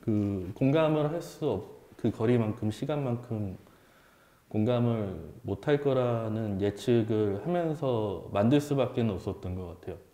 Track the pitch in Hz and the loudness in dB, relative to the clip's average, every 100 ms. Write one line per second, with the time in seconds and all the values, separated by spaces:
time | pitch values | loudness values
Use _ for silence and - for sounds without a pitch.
0 | - 104 101 98 92 107 135 151 156 156 | 0 0 2 -2 -6 0 2 4 4 2
1 | 147 170 165 - 147 98 - - - - | 0 -2 -8 -6 -2 -2 -6 -18 -20 -4
2 | 117 - 113 123 110 104 107 104 139 147 | -2 0 2 2 2 0 -4 -4 -4 -2
3 | 135 120 120 113 101 92 - - _ _ | -2 -4 -4 -6 -4 -8 -16 -20 _ _
4 | _ _ _ _ _ 107 107 120 120 113 | _ _ _ _ _ 0 2 4 2 0
5 | 101 85 80 - - 98 - 147 143 131 | -2 -6 -12 -12 -6 -4 0 2 2 2
6 | 123 117 113 110 110 98 101 104 - 120 | 2 0 -2 -2 -2 0 0 0 2 4
7 | 110 107 107 98 165 175 165 151 139 120 | 4 2 2 0 -2 0 0 -2 0 0
8 | 107 92 - 98 110 143 143 139 120 - | 0 -4 -2 2 6 4 4 0 0 2
9 | 117 92 101 92 92 92 90 82 - 85 | 0 0 -4 -6 -6 -6 -8 -12 -12 -14
10 | - | -16